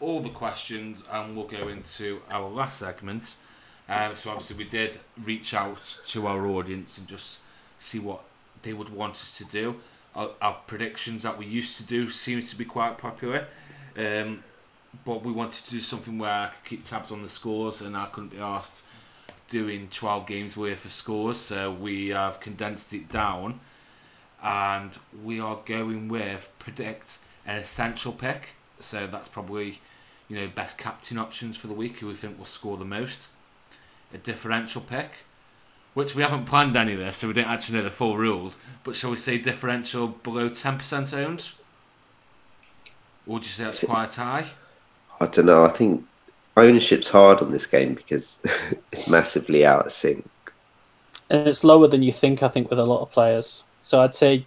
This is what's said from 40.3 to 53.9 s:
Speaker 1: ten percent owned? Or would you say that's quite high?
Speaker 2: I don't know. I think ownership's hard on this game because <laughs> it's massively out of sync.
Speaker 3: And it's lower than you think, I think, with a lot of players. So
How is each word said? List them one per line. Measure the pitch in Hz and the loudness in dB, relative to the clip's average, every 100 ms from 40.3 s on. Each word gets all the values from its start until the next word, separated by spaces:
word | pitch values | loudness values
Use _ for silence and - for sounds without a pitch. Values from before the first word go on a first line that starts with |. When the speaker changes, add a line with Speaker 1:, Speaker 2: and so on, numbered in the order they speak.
| 120 120 | -4 -4
Speaker 1:
ten | 120 139 135 | -4 -4 -4
percent | - 143 135 | -6 -6 -6
owned? | 143 147 170 - - _ _ _ _ _ _ _ _ _ _ - - - - _ _ - | -6 -6 -8 -12 -16 _ _ _ _ _ _ _ _ _ _ -20 -20 -20 -20 _ _ -10
Or | |
would | 113 | -8
you | 113 | -8
say | 110 | -8
that's | 110 - | -8 -4
quite | - 113 110 | 0 0 -2
high? | - 120 143 156 - - _ _ _ _ - | -4 -4 -4 -6 -12 -20 _ _ _ _ -4
Speaker 2:
I | 85 | 2
don't | - 87 | 6 10
know. | 82 | 10
I | 82 | 10
think | - 110 80 - _ _ _ _ - | 6 2 2 -2 _ _ _ _ 10
ownership's | 117 120 - - - | 10 10 8 4 8
hard | 101 98 98 | 12 12 12
on | 71 | 6
this | 71 - | -2 2
game | 67 65 | 2 4
because | 64 - 69 - - - - - | -2 -4 -4 -4 -8 -4 -4 -4
<laughs> | - - | -8 -8
it's | - - | -8 4
massively | 82 80 76 - 76 | 6 6 0 4 8
out | 73 69 - | 8 8 4
of | |
sync. | - 73 71 - - - - _ _ _ _ _ - - | 0 0 -2 -6 -20 -20 -20 _ _ _ _ _ -20 0
Speaker 3:
And | 147 147 | 4 4
it's | 135 | 8
lower | 156 160 151 | 12 12 12
than | 139 | 10
you | 127 | 4
think, | 123 139 135 | 4 4 4
I | 135 | 2
think, | 127 117 | 2 0
with | 123 | 2
a | |
lot | 117 123 | 4 2
of | - | 2
players. | - 117 113 - - - _ | 4 6 4 0 -8 -12 _
So | - | 4